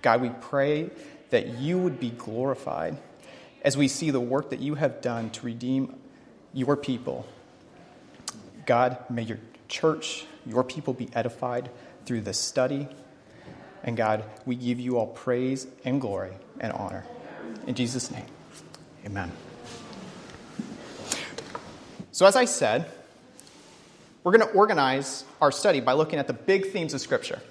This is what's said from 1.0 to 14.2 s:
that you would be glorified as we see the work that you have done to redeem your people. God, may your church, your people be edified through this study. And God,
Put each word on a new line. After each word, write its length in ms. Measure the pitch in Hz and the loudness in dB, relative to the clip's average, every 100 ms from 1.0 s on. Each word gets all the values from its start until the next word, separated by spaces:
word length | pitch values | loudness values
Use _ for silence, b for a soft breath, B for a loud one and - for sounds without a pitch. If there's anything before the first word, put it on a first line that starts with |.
| B B - | B B 0
that 280 | 117 110 117 | 0 0 -4
you 200 | 143 180 | 0 0
would 200 | 180 131 | 0 -2
be 120 | 120 | -6
glorified 880 | 117 - 113 131 127 - - 82 139 - - B B B B | -6 -8 -4 -2 -2 -4 -4 -4 -6 -14 -20 B B B B
as 120 | 143 | 0
we 140 | 135 139 | 4 2
see 220 | - 160 | 2 0
the 100 | 131 | 0
work 300 | 123 135 143 | 0 -2 -2
that 100 | 127 | -6
you 140 | 135 | -4
have 260 | 147 147 - | 0 -2 0
done 300 | 123 117 113 | -4 -4 -6
to 160 | - 123 | -8 -8
redeem 480 | 117 123 135 127 - - B B B - | -6 -2 0 -2 -8 -20 B B B -10
your 240 | 131 127 143 | -4 0 0
people. 500 | 139 120 127 64 - - - - - - - - - - - - - - - | 0 -4 -4 -6 -10 -18 -20 -20 -20 -20 -20 -20 -20 -14 -14 -14 -20 -10 2
God, 320 | 120 127 127 - | 4 4 0 -6
may 140 | 117 | -4
your 160 | 110 110 - - - | -4 -8 -10 -20 -12
church, 600 | - 160 156 - - - - | 0 2 2 -6 -10 -12 -16
your 180 | 117 117 | -2 0
people 300 | 127 160 139 | 0 -4 -6
be 160 | 123 113 | -6 -4
edified 560 | 117 117 - 127 123 123 B B B | -2 -2 -4 -4 -4 -6 B B B
through 160 | - 120 | -6 -4
this 180 | 104 92 | -2 -4
study. 480 | - - 127 143 143 - - - B B B B B B | -2 0 0 0 -6 -12 -20 -20 B B B B B B
And 140 | - 117 | -4 0
God, 280 | 110 107 | 2 2